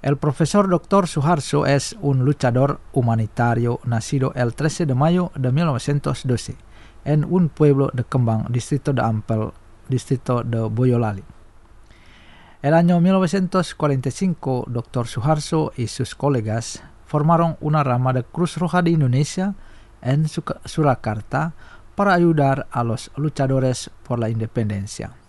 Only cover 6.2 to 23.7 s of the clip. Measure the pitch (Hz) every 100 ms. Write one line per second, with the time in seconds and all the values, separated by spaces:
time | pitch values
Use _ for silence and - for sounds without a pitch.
6.2 | 127 120 - - - - - - - 151
7.2 | 147 180 170 - 151 139 135 123 120 131
8.2 | 120 110 107 120 - 143 - 131 117 110
9.2 | - 110 107 - - - - 131 - 131
10.2 | - 123 117 113 110 110 127 120 113 98
11.2 | - - - - - - - - - -
12.2 | - - - - 143 160 175 175 175 190
13.2 | 185 202 180 185 170 - 147 139 131 -
14.2 | 190 165 - 127 - 120 - 127 117 -
15.2 | 117 156 147 160 151 - 117 - 117 -
16.2 | 139 135 107 110 113 - - - - 151
17.2 | 151 170 170 156 156 151 139 123 131 127
18.2 | 120 - 170 - 170 180 170 165 135 123
19.2 | 147 - 190 196 - - - - 123 139
20.2 | 156 - - - - - 151 123 - 107
21.2 | 104 131 160 - - - - - 202 180
22.2 | 175 156 139 135 - - 117 110 - -
23.2 | 151 - 135 135 131